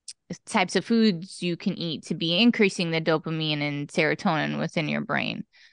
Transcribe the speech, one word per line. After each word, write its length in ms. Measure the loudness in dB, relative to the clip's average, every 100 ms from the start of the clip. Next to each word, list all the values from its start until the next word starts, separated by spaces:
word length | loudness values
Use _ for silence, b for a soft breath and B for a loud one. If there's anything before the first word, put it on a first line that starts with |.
| -20 -18 -16 -16
types 320 | -2 0 2 0
of 80 |
foods 580 | 2 4 4 2 -4 -6
you 140 | -4 -2
can 200 | -2 -4
eat 240 | -4 -6
to 100 | -6
be 240 | -4 0 4
increasing 520 | 4 6 4 2 0
the 100 | 0
dopamine 640 | 2 2 0 -2 -2 -2
and 260 | -2 -4 -4
serotonin 680 | 0 2 2 0 0 0 -2
within 300 | -4 -2 -2
your 120 | -2
brain. 440 | -2 -4 -4 -6 -10 b b